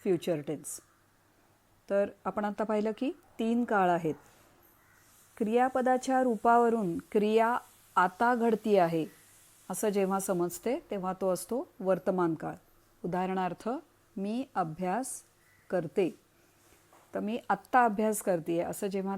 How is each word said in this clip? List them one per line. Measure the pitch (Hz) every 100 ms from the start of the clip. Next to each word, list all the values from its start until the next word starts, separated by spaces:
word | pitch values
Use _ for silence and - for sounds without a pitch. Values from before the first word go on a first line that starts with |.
फ्युचर | 214 170 - 160
टेन्स. | 143 156 - - - _ _ _ _ _ _ _ _ _ -
तर | 202 202 - 202
आपण | 196 208
आता | 202
पाहिलं | 214 214 214 214
की | 262 359 _ -
तीन | 226 233
काळ | 233 208 185
आहेत. | 170 160 143 - - _ _ _ _ _ _ _ _ _ -
क्रियापदाच्या | 214 240 254 262 247 254 262 254
रूपावरून | 254 220 233 233 233 226 185 170 -
क्रिया | 220 208 220 226 247 - - _ -
आता | 185 - 233 247
घडती | 233 220 220 202
आहे | 170 170 147 - - - - _ -
असं | 185 220
जेव्हा | 202 190 196
समजते | 190 180 175 - 226 302 -
तेव्हा | 208 185 185
तो | 190
असतो | 180 - 233 359 -
वर्तमान | 190 185 - 185 170 156
काळ. | 160 156 _ _ _ _ 185
उदाहरणार्थ, | 180 185 190 180 170 220 269 - _ _ -
"मी | 196 233 269 208
अभ्यास | 170 156 185 202 262 - - _ _ _ -
करते." | 185 160 - 175 - _ _ _ _ _ _ _ - _
तर | 190
"मी | 202 220 -
आत्ता | 196 - 262 240
अभ्यास | 208 214 208
करतेय" | - 180 156 170
असं | 175 175 208
जेव्हा | 196 190